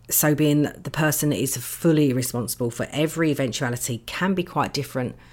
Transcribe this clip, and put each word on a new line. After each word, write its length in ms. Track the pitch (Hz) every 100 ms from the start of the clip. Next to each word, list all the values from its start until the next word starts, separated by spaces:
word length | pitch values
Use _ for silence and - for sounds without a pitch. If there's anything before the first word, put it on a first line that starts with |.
| -
so 260 | - 151
being 280 | 147 151 147
the 280 | 147 - -
person 400 | 147 156 143 151
that 100 | 110
is 160 | 135 -
fully 540 | - - 170 156 147
responsible 600 | 127 127 120 120 - 120
for 160 | - 101
every 400 | 139 156 160 160
eventuality, 720 | 139 131 107 131 120 - 117 -
can 280 | - 185
be 80 | 185
quite 320 | 175 151 104
different. 400 | - 135 135 120 - -